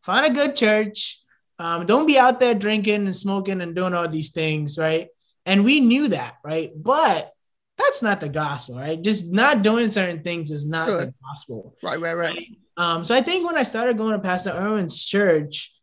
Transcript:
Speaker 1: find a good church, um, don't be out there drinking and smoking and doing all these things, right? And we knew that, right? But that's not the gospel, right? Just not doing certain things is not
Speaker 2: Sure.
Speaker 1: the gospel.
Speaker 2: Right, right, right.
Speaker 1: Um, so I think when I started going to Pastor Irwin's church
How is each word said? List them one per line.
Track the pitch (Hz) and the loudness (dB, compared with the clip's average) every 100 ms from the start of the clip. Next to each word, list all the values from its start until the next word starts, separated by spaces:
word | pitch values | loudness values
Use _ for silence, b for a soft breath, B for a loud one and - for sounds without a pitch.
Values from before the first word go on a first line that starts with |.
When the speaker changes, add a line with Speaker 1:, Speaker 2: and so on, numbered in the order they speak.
Speaker 1:
find | - 208 302 | 0 2 4
a | 247 | 4
good | 285 | 0
church, | 285 214 214 214 - - - _ _ _ _ | 2 2 4 0 -4 -8 -10 _ _ _ _
um, | 170 170 170 | -6 -4 2
don't | 240 311 | 4 6
be | 277 | 6
out | 254 247 | 6 6
there | 247 220 | 2 2
drinking | 208 214 208 208 202 | 0 0 0 0 0
and | 185 | -2
smoking | 202 196 190 190 | -2 -2 -2 -6
and | 175 | -6
doing | 170 185 | -4 -2
all | 175 170 | -2 -2
these | 156 151 | -4 -6
things, | - 160 151 147 147 | -4 -2 -2 -4 -2
right? | 160 160 - _ _ _ - | 0 0 -4 _ _ _ 0
And | 196 | 4
we | 208 294 | 4 4
knew | 240 254 294 | 4 4 2
that, | 156 120 - | -2 -4 -12
right? | 147 160 156 151 | -6 -4 -6 -6
But | 196 285 302 165 - _ _ _ _ - | 0 2 4 2 -4 _ _ _ _ 0
that's | 285 277 | 0 2
not | 226 196 | -2 -2
the | 151 | -2
gospel, | 147 151 135 - 123 | -4 -4 -6 -10 -10
right? | 143 165 | -6 -2
Just | 185 208 170 | -2 -2 -2
not | 190 269 269 | 2 4 4
doing | 202 226 226 | 2 2 0
certain | 202 180 165 | 0 -2 -4
things | 170 170 156 | -6 -6 -6
is | 151 147 | -6 -4
not | 160 160 | -2 -2
Speaker 2:
Sure. | 90 - | -2 -4
Speaker 1:
the | - - | -10 -16
gospel. | 143 - 113 - _ | -14 -12 -12 -14 _
Speaker 2:
Right, | 175 151 | -6 -4
right, | 170 170 | -4 -2
right. | 165 330 339 - _ - | -4 -4 -12 -20 _ -4
Speaker 1:
Um, | 175 170 170 | -2 -2 2
so | 240 | 2
I | |
think | 262 370 349 | 2 -2 -2
when | 330 | -2
I | |
started | 254 226 247 226 | -2 -2 -2 0
going | 220 | -2
to | 214 | -2
Pastor | 196 180 190 | -2 -2 -4
Irwin's | 170 202 214 170 - | -4 -2 -2 -2 -6
church | - 202 202 160 147 - - _ | -2 2 4 2 0 -10 -12 _